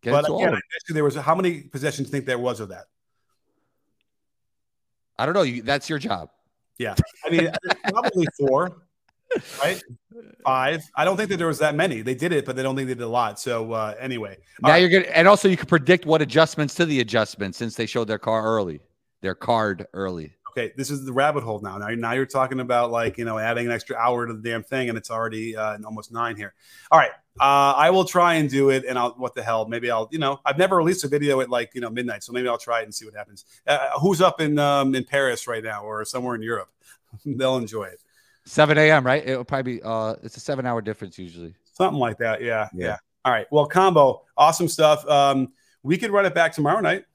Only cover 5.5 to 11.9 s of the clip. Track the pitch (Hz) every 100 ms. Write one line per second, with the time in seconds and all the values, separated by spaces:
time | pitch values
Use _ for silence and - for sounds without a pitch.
5.5 | 123 113 143 - 156 135 98 78 _ _
6.5 | _ _ _ 117 95 - _ 160 165 165
7.5 | - 180 - 214 202 240 185 160 - 139
8.5 | 131 180 - _ _ _ _ _ 480 -
9.5 | - 160 185 - 120 _ 233 - _ -
10.5 | 131 131 160 - - 160 190 214 190 170
11.5 | 147 151 147 170